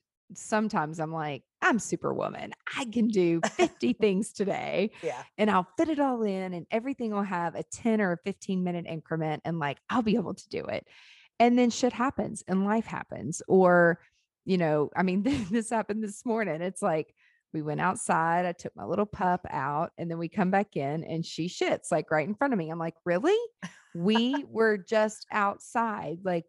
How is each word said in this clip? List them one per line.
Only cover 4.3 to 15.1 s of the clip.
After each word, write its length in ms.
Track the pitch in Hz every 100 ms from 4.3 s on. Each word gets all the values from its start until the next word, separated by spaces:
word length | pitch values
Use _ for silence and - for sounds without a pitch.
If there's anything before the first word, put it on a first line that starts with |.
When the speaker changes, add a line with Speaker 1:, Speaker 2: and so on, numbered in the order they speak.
Speaker 1:
today 580 | - 196 156 143 156 214 -
Speaker 2:
Yeah. 240 | 160 123 - -
Speaker 1:
and 100 | 214
I'll 180 | 190 180 -
fit 120 | 320
it 100 | 294
all 220 | 277 240
in 300 | 214 190 185
and 140 | 175 -
everything 420 | 226 254 269 226
will 120 | 208
have 320 | 202 180 170 -
a 80 |
ten 360 | - - 233 220
or 100 | 190
a 60 | 170
fifteen 400 | 202 190 - 190
minute 220 | 180 175 180
increment 560 | 160 - 165 156 151 -
and, 120 | 165
like, 200 | 143 135 -
I'll 140 | 233
be 120 | 220 220
able 180 | 170 -
to 140 | -
do 160 | - -
it." 200 | - - - - - - -
And 180 | 240 247
then 120 | 240
shit 240 | - 247
happens 500 | - 262 - - 208 -
and 180 | 190 196
life 200 | 226 -
happens. 560 | - - - 131 - -
Or, 540 | 190 180 175 170 170 _ _ _ _ -
you 120 | 185
know, 320 | 160 151 143 -
I 80 |
mean, 200 | 185